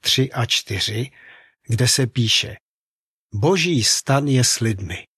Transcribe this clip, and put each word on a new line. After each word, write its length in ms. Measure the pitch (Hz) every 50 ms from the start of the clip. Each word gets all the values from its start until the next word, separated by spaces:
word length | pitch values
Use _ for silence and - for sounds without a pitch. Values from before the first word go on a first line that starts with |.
tři 320 | - - - - 131 135 -
a 140 | 131 117
čtyři, 640 | - - - - - 107 95 - - 107 107 127 139 _ - - - - - - _ _ _ _ -
kde 200 | 117 110 127 120
se 180 | - - 135
píše: 500 | 117 _ - 117 110 - - - - - - _ _ _ _ _ _ _ _ _ _ _ _ _ _ -
„Boží 500 | 104 104 151 196 185 160 180 170 131 107
stan 440 | - - - - - 135 139 143 143
je 160 | 135 127 120
s 160 | - - -
lidmi. 460 | 117 113 107 98 95 82 87 - - _ _